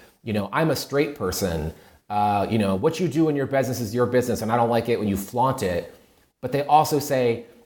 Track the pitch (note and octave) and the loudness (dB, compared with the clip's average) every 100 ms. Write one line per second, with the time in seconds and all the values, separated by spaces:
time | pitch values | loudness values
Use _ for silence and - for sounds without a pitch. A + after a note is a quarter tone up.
0 | - _ A2+ G#2 G2+ C3+ D#3+ C3+ - C#3 | -20 _ -6 -4 -2 -2 0 -2 -2 -2
1 | D3+ - F#2+ F2+ F#2+ E2 D#2 - - - | -2 -2 -4 -2 -2 -2 -6 -8 -18 -20
2 | - G#2 G#2 G2+ F#2 A2 G2 F#2+ D3+ D#3+ | -6 0 2 2 0 0 0 0 0 0
3 | F3 C#3+ D#3+ C#3+ C#3 C3+ B2+ B2 G#2+ A#2+ | -2 2 0 0 0 0 0 -2 -4 0
4 | A#2+ B2+ A#2+ G#2+ A2 A#2+ A#2 A#2 A#2 A2+ | 2 2 2 -2 0 2 2 2 0 0
5 | G#2 G2 G2 A#2+ C3 C3 F#2 F2 - - | 0 -2 -2 0 0 0 -2 -2 -6 -12
6 | _ _ _ _ B2+ C#3 C#3+ D3+ D#3 D3+ | _ _ _ _ -4 -2 4 4 4 0
7 | C3+ C3+ B2 A#2 - - | 0 2 2 0 -6 -20